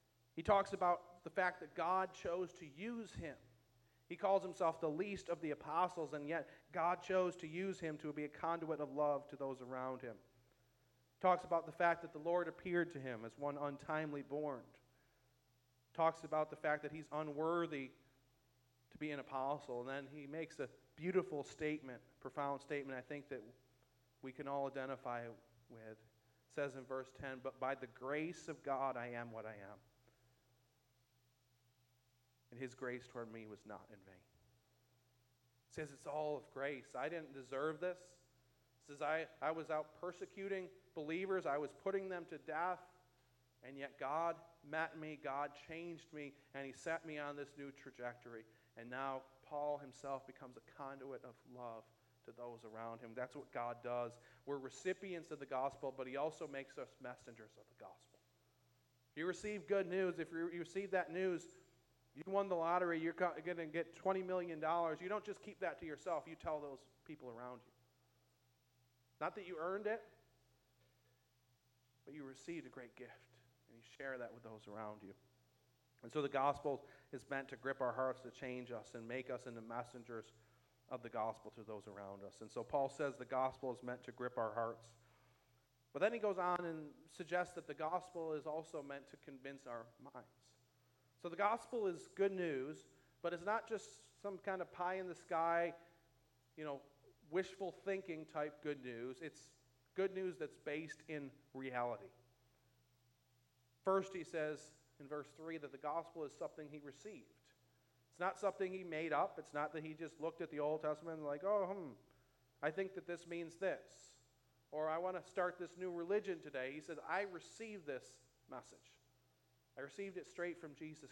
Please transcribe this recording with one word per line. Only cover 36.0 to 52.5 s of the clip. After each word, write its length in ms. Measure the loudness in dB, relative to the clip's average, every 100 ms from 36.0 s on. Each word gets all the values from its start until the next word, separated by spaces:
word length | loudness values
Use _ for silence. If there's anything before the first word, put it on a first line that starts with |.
| -4
all 300 | 0 2 0
of 60 | -2
grace. 420 | -2 0 0 -4 -2
I 100 | 0
didn't 240 | 0 -4
deserve 480 | -8 -2 2 2 2
this. 180 | 0 0
It 960 | -8 -20 _ _ _ _ _ _ -14
says 100 | 0
I, 240 | 4 4 2 0
I 100 | 2
was 180 | 2 2
out 160 | 0 0 -4
persecuting 680 | -6 -4 -6 -4 -2 0 -2 -10 -12
believers. 520 | -4 0 2 4 4 4
I 100 | 2
was 140 | 2 -2
putting 260 | 2 2 2
them 160 | -4 -4
to 100 | -8
death. 420 | -2 2 2 2 -4 -20 -20 _ _ _ _ _ -12
And 120 | -6
yet 200 | -6 -4
God 380 | 0 2 2 0 -6 -20 -4
met 300 | 0 0 0
me, 180 | -6 -4
God 280 | -2 0 -2 -4 -10
changed 440 | -8 -6 -8 -10
me, 200 | -10 -10 -10 -12
and 120 | -8 -8
he 60 |
set 340 | -6 -2 -2 -2
me 100 | -4
on 200 | -4 -4
this 180 | -8 -8
new 140 | -12
trajectory. 720 | -12 -14 -8 -6 -6 -10 -12 -12 -20 _ -14
And 140 | -8
now 320 | -2 -2 -2 -6 -18 -8
Paul 300 | -2 0 0
himself 480 | -4 -8 -4 -4 -6
becomes 300 | -14 -14 -16
a 260 | -16 -10
conduit 400 | -8 -8 -8 -8
of 100 | -10 -18 -16 -10
love 280 | -8 -8 -12 _ _ _
to 80 | -16 -10
those 280 | -8